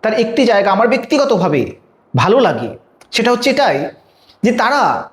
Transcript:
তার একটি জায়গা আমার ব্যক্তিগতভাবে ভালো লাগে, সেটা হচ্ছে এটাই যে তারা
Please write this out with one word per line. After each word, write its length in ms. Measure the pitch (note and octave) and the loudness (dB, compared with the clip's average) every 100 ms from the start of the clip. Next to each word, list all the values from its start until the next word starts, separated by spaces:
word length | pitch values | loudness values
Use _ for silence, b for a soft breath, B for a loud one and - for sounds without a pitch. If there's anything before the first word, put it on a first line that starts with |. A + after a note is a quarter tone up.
তার 120 | A3 A3 | -2 -2
একটি 180 | A3+ - A#3+ | -2 0 2
জায়গা 180 | G3+ G3+ G3 | 2 2 2
আমার 120 | A3+ | 2
ব্যক্তিগতভাবে 680 | A#3+ - - C#4 G#3+ F3+ D3 G#2+ - _ _ _ A#2+ | 0 0 0 2 0 0 -2 -4 -10 _ _ _ -2
ভালো 160 | D3 A#3+ A3 | 2 4 2
লাগে, 240 | A#2+ A2+ F#2+ _ _ _ | 0 -8 -12 _ _ _
সেটা 160 | - A3+ | -2 0
হচ্ছে 160 | A#3+ B3+ | 0 0
এটাই 240 | C4+ B3+ C#3+ D3+ - _ b b b | 0 0 0 -6 -12 _ b b b
যে 100 | G#3+ A#3 | -2 0
তারা 200 | A3+ C#4+ G3 A#2+ - | 0 0 0 -2 -8